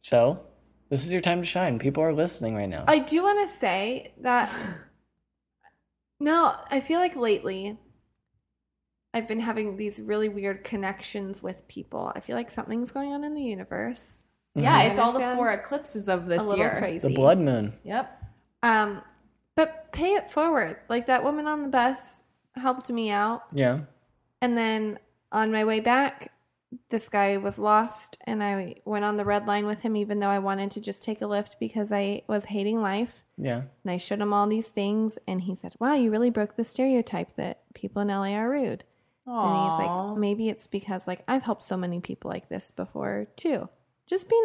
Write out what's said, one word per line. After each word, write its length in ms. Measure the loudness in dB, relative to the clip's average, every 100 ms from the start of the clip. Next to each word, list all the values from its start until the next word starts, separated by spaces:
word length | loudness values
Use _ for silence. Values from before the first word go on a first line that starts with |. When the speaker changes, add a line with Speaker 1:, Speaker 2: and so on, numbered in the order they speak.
Speaker 1:
So, 380 | 4 6 6 2 -8 _ _ _ _
this 140 | -4
is 80 | 0
your 100 | 0
time 180 | 2 0
to 40 | 0
shine. 340 | 0 0 2
People 240 | 0 2
are 100 | 0
listening 420 | 2 0 0 -4 -2
right 140 | -4
now. 140 | -2 4
Speaker 2:
I 120 | 4
do 240 | 4 2
wanna 240 | 2 2 0
say 640 | 0 0 0 -2 -6 -10 -6
that, 320 | 0 2 2
Speaker 3:
<laughs> 1700 | -4 -10 -10 -16 _ _ _ _ _ _ _ _ _ _ _ _ _
Speaker 2:
no, 360 | 2 6 4 2 -2
I 100 | -2
feel 180 | 2 2
like 160 | 2 0
lately 640 | 0 2 0 -6 -8 -10 _ _ _ _ _ _ _ _ _ _ _ _ _
I've 140 | -6 -4
been 120 | -2
having 360 | -2 -2 -4 -4
these 220 | -6 -6
really 280 | -4 -2 0
weird 340 | -2 -4 -4
connections 760 | -6 -4 -4 -6 -10 -8 -8 -8
with 260 | -8 -12 _
people. 440 | -16 -10 -8 -6 -8
I 40 |
feel 160 | -6 -8
like 160 | -6
something's 400 | -8 -6 -6 -6
going 200 | -6 -6
on 120 | -6
in 100 | -6
the 80 | -6
universe. 840 | -6 -6 -8 -6 -6 -6 -8 -10 -14 _ _ 0
Speaker 3:
Yeah, 240 | 6 6
Speaker 1:
Mm-hmm. 80 | 6
Speaker 3:
it's 80 | 4
all 120 | 2
the 60 | 2
Speaker 2:
I 120 | 0
understand 60 | 0
Speaker 3:
four 100 | 0
eclipses 580 | 0 -4 -6 -6 -8 -2
of 180 | -2 2
this 120 | 0
Speaker 2:
a 20 |
little 140 | 2 2
Speaker 3:
year. 180 | 2 0
Speaker 2:
crazy. 300 | -2 0 0
Speaker 1:
The 60 | 6
blood 240 | 8 8
moon. 340 | 6 2 0 -6
Speaker 3:
Yep. 400 | -6 -4 -4 -10 -18 -18 _ _
Speaker 2:
Um, 380 | 2 4 2 -4 -14 _ _ _ _ 2
but 360 | 2 0 -12
pay 220 | -2 2
it 160 | 2 0
forward. 480 | 0 2 2 0 -4 -2
Like, 180 | -2 2
that 160 | 2
woman 240 | 2 0 -2
on 160 | -2
the 60 | 0
bus 540 | 2 2 0 -6 -8 -12 _ _ -4
helped 340 | -2 -2 -4
me 180 | -2 0
out. 340 | 2 0 -2 -6
Speaker 1:
Yeah. 280 | 2 2 2 -6 _ _ _ _ _
Speaker 2:
And 160 | 0 2
then 420 | 2 0 -2 -6 _ _ _
on 200 | 0 2
my 140 | 2 2
way 140 | 2
back, 520 | 4 4 2 -2 -18 _ _ _ _ -20 _
this 180 | -4 -2
guy 280 | 2 2 2
was 200 | -2 -2
lost, 600 | 4 4 4 -4 -6 -8 -6
and 180 | -2
I 320 | -2 -2 -4 -10 -6
went 200 | -2 0
on 100 | 0
the 80 | 2
red 220 | 0 2
line 180 | 0 0
with 160 | -2
him, 140 | -2 -2
even 220 | 0 0
though 80 | 2
I 80 | 2
wanted 300 | 0 -2 -2
to 100 | -6
just 220 | -8 -8
take 180 | -6 -6
a 40 | -2
Lyft 300 | -2 -2 -6
because 320 | -6 -4 -2
I 300 | 0 0 -4 -2
was 180 | -4 -2
hating 340 | -2 0 0
life. 420 | 0 0 -4 -6 _ -6
Speaker 1:
Yeah. 260 | -4 -2 -6 _
Speaker 2:
And 80 | -6
I 60 | -4
showed 240 | -4 -2
him 120 | 2
all 140 | 2 2
these 200 | 2 -2
things, 500 | -2 0 0 0 -2 -4
and 140 | -4
he 140 | -4 -6
said, 180 | -10 -4
"Wow, 140 | 0
you 180 | 4 4
really 180 | 4 2
broke 260 | 2 -2 -2
the 80 |
stereotype 720 | -4 0 2 4 2 -4 -6 -6
that 240 | -8 -8 _
people 280 | -10 -8 -2
in 60 | -2
L 120 | 0
A 120 | -2 0
are 140 | 0
rude." 320 | 0 -2 -4 -10 _ _ _ -8
And 380 | -2 2 2
he's 160 | 2 2
Speaker 3:
Aw. 280 | 0 -2 -2
Speaker 2:
like, 80 | 0
"Maybe 280 | 0 0 -2
it's 180 | -2 -6
because, 400 | -6 -4 -6 -6
like, 160 | -8 -2
I've 160 | -2
helped 200 | 0 -4
so 120 | -4 -4
many 220 | -4 -6
people 300 | -8 -10 -8
like 200 | -10 -8
this 220 | -8 -8
before, 560 | -8 -10 -6 -4 -4 -8 -6
too. 320 | -4 -4 -6 _ _ _ _
Just 200 | -4 2
be 100 | 4